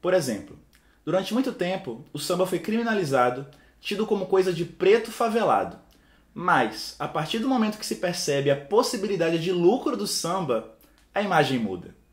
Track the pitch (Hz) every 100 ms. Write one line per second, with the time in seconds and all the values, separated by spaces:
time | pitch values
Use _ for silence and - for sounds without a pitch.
0 | 175 185 135 104 - - _ _ _ _
1 | - 180 190 220 269 226 180 185 - 117
2 | - 147 - 175 185 175 - 220 233 208
3 | 165 135 123 127 139 - _ _ - 196
4 | 214 208 185 190 185 170 165 - 185 226
5 | 226 - 233 220 190 107 92 - - _
6 | _ _ _ - 175 160 113 - - -
7 | 147 160 151 226 262 254 214 214 - -
8 | 180 175 - 139 139 139 - 208 240 226
9 | 196 190 165 170 160 180 170 254 - 247
10 | 202 - 165 185 156 113 - - _ _
11 | _ - 202 170 139 131 110 90 80 -
12 | _